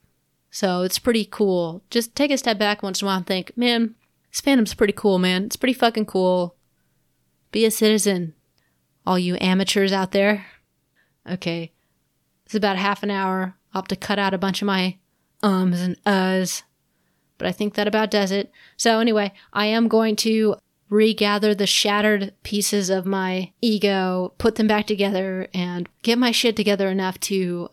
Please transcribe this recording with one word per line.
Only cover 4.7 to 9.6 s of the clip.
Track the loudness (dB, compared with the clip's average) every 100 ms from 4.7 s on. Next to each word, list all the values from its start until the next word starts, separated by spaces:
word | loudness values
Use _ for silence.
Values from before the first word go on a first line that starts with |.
| 0
pretty | 0
cool, | 2 2 2
man. | 2 0 -2
It's | -2
pretty | -2
fucking | 2 0 0 -2
cool." | 0 2 0 -2 -8 _ _ _ _ _ _ _ _ _
Be | 0 2
a |
citizen, | 2 2 4 2 0 -2 -10 _ _ _ _ _ _
all | -2 0
you | 0 0
amateurs | 2 2